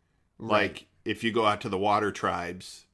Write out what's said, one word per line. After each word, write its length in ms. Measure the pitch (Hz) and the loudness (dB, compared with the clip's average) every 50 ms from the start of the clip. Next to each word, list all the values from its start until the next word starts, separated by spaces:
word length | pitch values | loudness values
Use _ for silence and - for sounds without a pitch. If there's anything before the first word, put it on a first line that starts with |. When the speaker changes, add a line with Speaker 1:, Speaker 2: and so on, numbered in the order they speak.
| _ _ _ _ _ _ _ - | _ _ _ _ _ _ _ -14
Speaker 1:
Right. 120 | 113 110 | -2 2
Speaker 2:
Like, 360 | 104 104 101 95 - - - _ _ _ _ | 2 2 2 2 -2 -10 -18 _ _ _ _
if 200 | 110 104 - 113 | -6 -4 -2 -2
you 80 | 113 | 0
go 140 | 104 117 110 | 2 4 4
out 140 | 104 104 101 | 4 2 2
to 60 | - 110 | -2 -4
the 100 | 98 92 | -2 0
water 340 | 101 104 104 107 107 101 | 2 2 2 2 2 0
tribes, 760 | 92 - - 95 90 87 87 87 90 92 - - - - _ _ | -2 -2 -2 -2 -2 -2 -6 -8 -10 -12 -16 -18 -18 -20 _ _